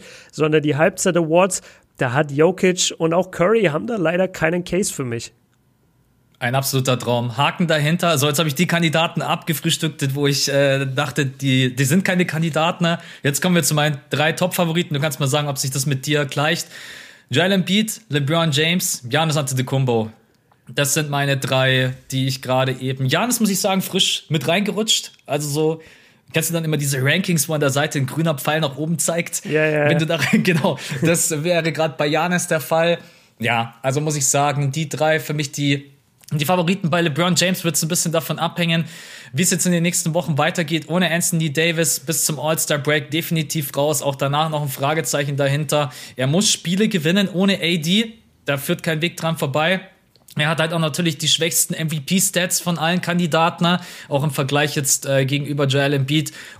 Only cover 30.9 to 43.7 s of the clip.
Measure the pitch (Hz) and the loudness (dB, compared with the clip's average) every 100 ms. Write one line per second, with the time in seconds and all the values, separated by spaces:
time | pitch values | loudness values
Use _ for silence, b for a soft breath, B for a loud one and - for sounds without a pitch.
30.9 | 143 160 170 - 156 160 170 160 147 160 | -2 2 2 0 -2 0 0 0 0 -2
31.9 | 135 151 151 175 175 175 160 135 160 170 | 0 0 2 2 0 0 -2 0 2 2
32.9 | 165 B B B - 113 117 117 - 135 | 0 B B B -4 0 0 -2 -4 -2
33.9 | 139 156 147 135 139 143 143 143 143 160 | 0 0 0 0 2 2 2 -2 -2 -4
34.9 | 143 156 156 156 151 147 - 143 139 - | 0 2 2 0 -4 -4 -2 0 0 -4
35.9 | - _ _ - 147 151 180 170 190 180 | -20 _ _ -6 -4 0 0 2 0 0
36.9 | 175 170 143 180 170 175 185 165 147 156 | 0 0 0 0 2 0 0 -2 -2 -2
37.9 | 170 170 160 - 143 165 170 170 165 160 | -2 -2 -2 -2 -4 -4 -2 0 0 -2
38.9 | B B B B 131 180 185 180 175 170 | B B B B -2 0 0 0 2 0
39.9 | 170 170 160 - 139 151 180 151 165 156 | -2 -2 -2 0 0 0 0 -2 -4 -2
40.9 | 170 175 170 170 165 160 143 165 165 165 | 0 0 0 0 -2 -2 0 0 2 0
41.9 | - - 165 - 147 151 160 - 147 139 | -2 -4 -2 -2 -2 -2 -2 0 -2 2
42.9 | 151 135 151 - 165 151 165 135 | 0 0 -4 -2 -2 -2 -4 -4